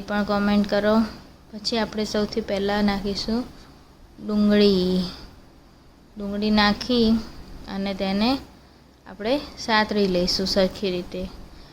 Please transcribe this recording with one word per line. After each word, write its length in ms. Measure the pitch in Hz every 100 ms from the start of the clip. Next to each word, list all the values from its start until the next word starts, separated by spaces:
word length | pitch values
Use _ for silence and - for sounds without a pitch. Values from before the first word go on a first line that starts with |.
પણ 240 | 190 208
કોમેન્ટ 420 | 202 202 202 208 202
કરો. 260 | 202 208 220 220 - - - -
પછી 320 | 214 208 233
આપણે 240 | 214 214
સૌથી 400 | 208 214 208 226 208
પહેલાં 360 | 196 202 208
નાખીશું 540 | 208 196 202 196 - 226 254 - - - - - - -
ડુંગળી. 800 | 208 214 208 208 202 185 180 185 180 - - - - - - - - - -
ડુંગળી 420 | - 202 202 214
નાખી 560 | 214 208 202 - 247 220 226 - - - - -
અને 240 | 196 196
તેને 360 | 190 190 196 226 269 - - - - _ _ -
આપણે 280 | 190 208 285 - -
સાતરી 500 | - 220 214 208 202
લઈશું 440 | 180 180 - 190
સરખી 380 | 202 185 - 196 180
રીતે. 260 | 175 185 185 - - - -